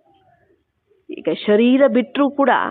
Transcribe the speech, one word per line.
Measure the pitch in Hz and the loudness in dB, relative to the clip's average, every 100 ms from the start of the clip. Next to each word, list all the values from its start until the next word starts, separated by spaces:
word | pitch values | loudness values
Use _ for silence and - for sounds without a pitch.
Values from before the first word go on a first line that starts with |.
| _ _ _ _ _ _ _ _ _ _ - - | _ _ _ _ _ _ _ _ _ _ -20 -12
ಈಗ | - - - | -8 -6 0
ಶರೀರ | 208 240 262 277 226 | 2 2 4 2 2
ಬಿಟ್ರೂ | 233 - 277 277 | -2 -2 -2 0
ಕೂಡ | 269 170 90 | 0 0 -2